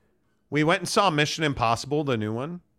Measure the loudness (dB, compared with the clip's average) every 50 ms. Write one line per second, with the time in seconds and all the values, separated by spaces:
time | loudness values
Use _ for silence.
0 | _ _ _ _ _ _ _ _ _ _ 0 2 2 2 2 0 -2 0 0 2
1 | 2 4 4 2 0 0 0 -2 -2 -2 0 0 2 0 0 0 -2 -4 -2 -2
2 | 0 0 0 0 -2 -2 -4 -6 -6 -8 -10 -14 -16 _ _